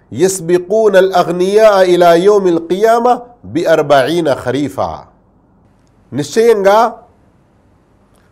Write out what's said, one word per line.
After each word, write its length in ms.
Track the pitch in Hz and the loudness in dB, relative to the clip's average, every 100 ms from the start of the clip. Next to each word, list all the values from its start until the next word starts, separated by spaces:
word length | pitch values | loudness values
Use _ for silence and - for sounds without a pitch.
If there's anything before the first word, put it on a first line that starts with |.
| - | -14
యస్బికూన 840 | 110 185 185 165 180 175 220 214 185 | -4 -2 -2 -2 -2 -2 -2 2 2
అల్ 160 | 190 | 2
అగ్నియా 680 | 185 160 175 185 208 220 202 | 0 -2 -2 0 2 2 2
ఇలా 320 | 185 180 175 | 2 2 4
యౌమిల్ 460 | 170 190 208 185 165 | 4 2 2 0 -2
ఖియామా 640 | 165 185 220 233 240 240 - _ 92 | -4 -2 0 0 0 -2 -6 _ -10
బి 200 | 127 165 | -6 0
అర్బఈన 680 | 160 147 143 127 170 156 | 0 2 0 0 -2 -2
ఖరీఫా." 640 | 127 123 131 143 - 92 78 - _ _ _ _ _ _ _ _ _ _ | -4 -4 -6 -6 -6 -8 -10 -18 _ _ _ _ _ _ _ _ _ _
నిశ్చయంగా 840 | 120 147 226 233 214 190 208 226 - - _ _ _ _ _ _ _ _ _ _ _ _ | -10 -6 0 2 2 2 2 0 -4 -20 _ _ _ _ _ _ _ _ _ _ _ _